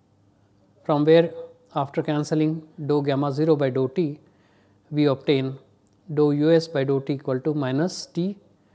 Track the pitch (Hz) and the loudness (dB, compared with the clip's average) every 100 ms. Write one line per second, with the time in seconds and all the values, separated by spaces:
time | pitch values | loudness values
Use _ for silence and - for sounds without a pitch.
0 | _ _ _ _ _ _ _ _ - 147 | _ _ _ _ _ _ _ _ -2 2
1 | 151 165 165 - - - _ 156 135 - | 6 6 4 -2 -16 -20 _ -6 -6 -4
2 | 160 147 147 156 156 160 156 - 143 147 | -4 -2 -2 0 0 -2 -8 -10 -2 -2
3 | 143 135 143 139 160 147 135 131 131 185 | 0 0 -2 0 2 2 2 0 -2 -2
4 | 156 147 _ _ _ _ _ _ - 147 | -4 -4 _ _ _ _ _ _ -8 0
5 | 147 135 - 135 131 135 _ _ _ _ | 2 2 0 0 0 -8 _ _ _ _
6 | - 147 151 143 151 165 160 147 135 139 | -8 0 2 2 4 4 2 -2 0 -2
7 | 139 139 - 127 156 151 131 135 180 - | -2 -6 -4 -4 -2 -2 -2 -2 -2 -4
8 | - - 185 202 _ _ _ | -10 -6 -6 -6 _ _ _